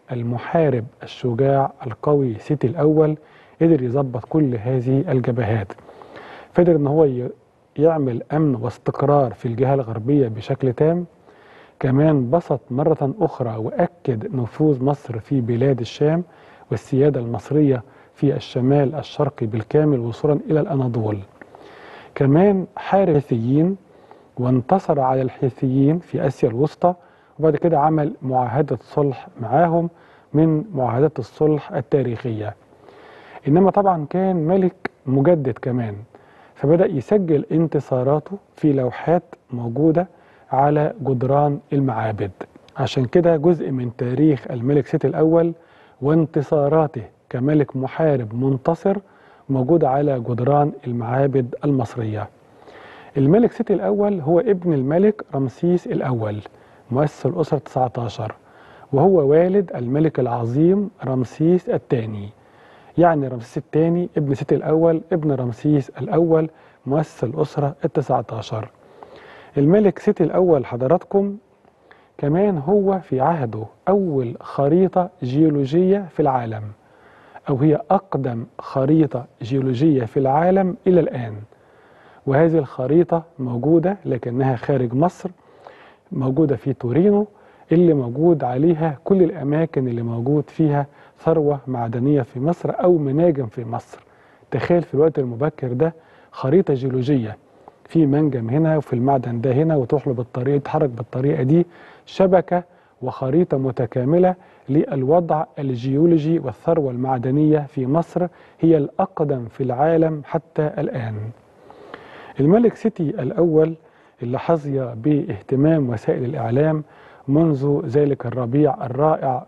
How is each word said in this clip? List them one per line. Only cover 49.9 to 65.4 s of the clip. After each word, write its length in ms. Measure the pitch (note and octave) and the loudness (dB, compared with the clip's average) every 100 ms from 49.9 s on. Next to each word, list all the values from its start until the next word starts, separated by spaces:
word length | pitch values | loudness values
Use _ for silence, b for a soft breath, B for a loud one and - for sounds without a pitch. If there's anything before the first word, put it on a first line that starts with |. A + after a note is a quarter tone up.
| C3+ D3 C3 | 2 0 -2
جدران 520 | A#2 A#2 B2 C#3+ D3 - B2+ | -4 -2 2 2 2 -2 -8
المعابد 680 | A#2+ A#2 B2+ C#3 C3+ B2 - D3+ | -6 -4 0 0 0 -2 -4 -2
المصرية. 640 | C3+ A#2 - A2 G#2 G#2+ _ B B B B B B B - | -2 -2 -6 -6 -6 -8 _ B B B B B B B 0
الملك 340 | C3+ G3 A#3 | 4 4 4
سيتي 220 | - A3+ | 0 -2
الأول 460 | F#3+ F#3+ G3+ G#3 G3 | 0 0 0 0 -2
هو 200 | C#3+ E3+ | 0 2
ابن 340 | B3+ G3 F3 | 2 0 0
الملك 520 | D3 C3 E3 G#3 G#3 - C#3+ | 0 0 2 2 0 -4 -4
رمسيس 520 | C3+ - F3 F3 B3 | -4 -2 0 0 0
الأول 520 | F3 - B2 G#2+ G#2 - b b b - | -4 -4 -4 -4 -6 -10 b b b -6
مؤسس 340 | A#2+ D3 - C3 | -2 -2 -2 -4
الأسرة 320 | E3+ D3+ D3+ | -2 -2 -4
تسعتاشر، 800 | - C3+ B2+ - A#2 - A2 - B B B B - | -4 -2 -2 -2 -8 -8 -10 -12 B B B B -4
وهو 340 | C#3 F3+ F#3 C#3 | 2 4 4 4
والد 420 | D3+ F3+ G3 F3+ E3+ | 4 4 0 -2 -4
الملك 440 | A#2+ C#3 D#3+ C#3+ | -4 0 0 0
العظيم 720 | B2+ A#2 A#2 B2+ E3 G3 G3+ - C3+ | -2 -2 -2 2 2 2 -2 -6 -4
رمسيس 640 | C3 A#2+ - D#3+ F3+ - | -2 -4 -2 2 2 0
الثاني، 600 | F3+ - B2+ A2 G#2+ G2+ - b b b b b - | -6 -2 -4 -4 -8 -12 -16 b b b b b 2
يعني 300 | F3 D#3+ C3 | 2 2 -2
رمسيس 300 | B2 A2+ - | -8 -10 -10
الثاني 520 | - D3+ E3 E3+ F3+ - | -4 0 2 0 -2 -4
ابن 160 | C#3+ | -2
سيتي 220 | C#3 D3 C#3+ | -2 0 -2
الأول 460 | D3+ D#3 E3 D#3+ - | 2 2 4 2 -2
ابن 200 | F3+ D3+ | -2 0
رمسيس 580 | C3+ | -2